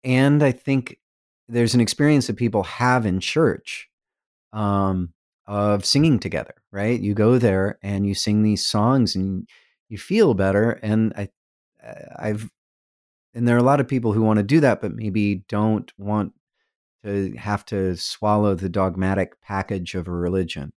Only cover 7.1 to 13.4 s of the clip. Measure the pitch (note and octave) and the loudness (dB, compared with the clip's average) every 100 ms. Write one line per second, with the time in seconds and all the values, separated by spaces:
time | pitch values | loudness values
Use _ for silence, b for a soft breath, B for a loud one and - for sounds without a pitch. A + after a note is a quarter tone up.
7.1 | G#2 G#2+ B2+ A2+ F#2+ F#2+ - G2 G2+ G2+ | 2 4 4 4 2 0 -4 -6 -2 -2
8.1 | G2 - G#2+ G#2+ G2+ - G#2+ A2 C3+ A2 | -2 0 2 2 0 -2 0 2 2 2
9.1 | F#2+ F#2+ F#2+ - b b b _ G2+ - | 0 -4 -6 -10 b b b _ -16 -4
10.1 | G#3 F#3+ G2+ G2 G2 A2+ - G#2+ A2 A2 | 2 4 4 2 2 2 -2 -2 0 0
11.1 | - G2+ _ _ _ _ _ A#1 - - | -2 -10 _ _ _ _ _ -20 -20 -18
12.1 | - G#2+ G#2+ G#2+ _ _ _ _ _ _ | -8 -6 -4 -6 _ _ _ _ _ _
13.1 | _ _ A#2 | _ _ -2